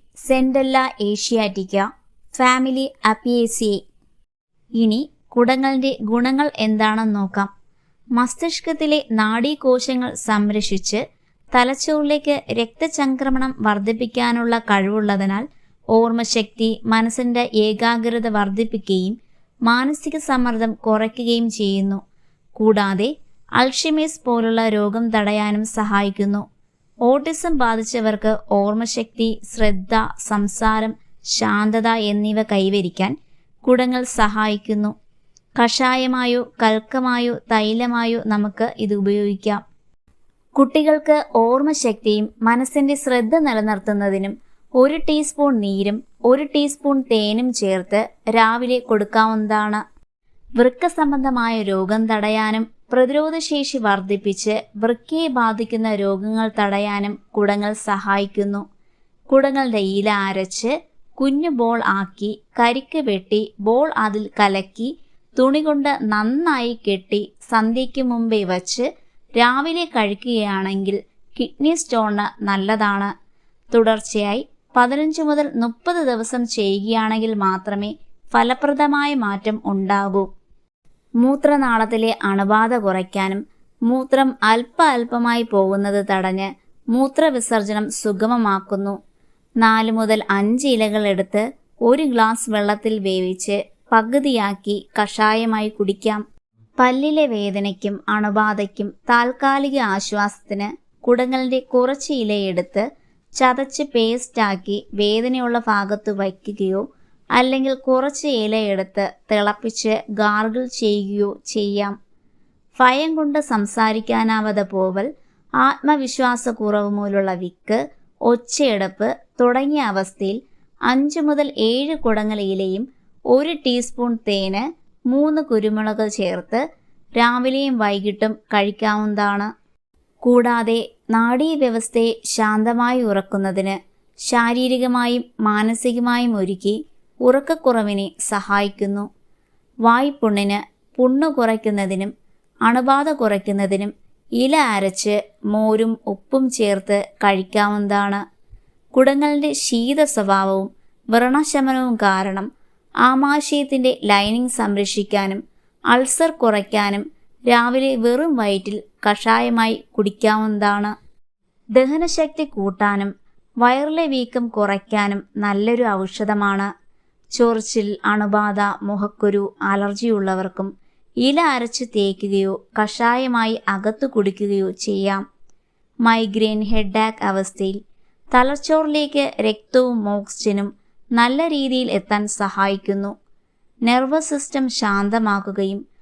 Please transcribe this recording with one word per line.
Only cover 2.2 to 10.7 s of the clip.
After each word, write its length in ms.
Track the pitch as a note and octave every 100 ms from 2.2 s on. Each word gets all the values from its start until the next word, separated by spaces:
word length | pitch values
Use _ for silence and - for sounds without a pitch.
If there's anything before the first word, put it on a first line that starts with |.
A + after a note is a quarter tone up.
| - -
ഫാമിലി 580 | B3+ B3+ C4 C4 C4+ - G#3+
Apiaceae. 680 | - B3 A#3+ A#3 - A3 G3 - _ _ _ _ _ _ _ _
ഇനി 400 | A3+ A3+ A3 D4+ _ _
കുടങ്ങളുടെ 680 | A#3+ A#3+ C4 C4+ C4+ C4+ -
ഗുണങ്ങൾ 500 | G#3 A#3 B3 C4+ D4 -
എന്താണെന്ന് 600 | A3 G#3+ G#3+ A3 A3 G3+
നോക്കാം. 380 | G3 G3 G3 - _ _ _ _ -
മസ്തിഷ്കത്തിലെ 960 | A#3+ B3 - E4+ E4 - D#4 D#4 D4+ -
നാഡീകോശങ്ങൾ 1040 | A3 G#3+ A3+ C4+ D4 C4 B3+ B3+ B3+ B3
സംരക്ഷിച്ച് 920 | - - G#3+ G#3 G#3 G#3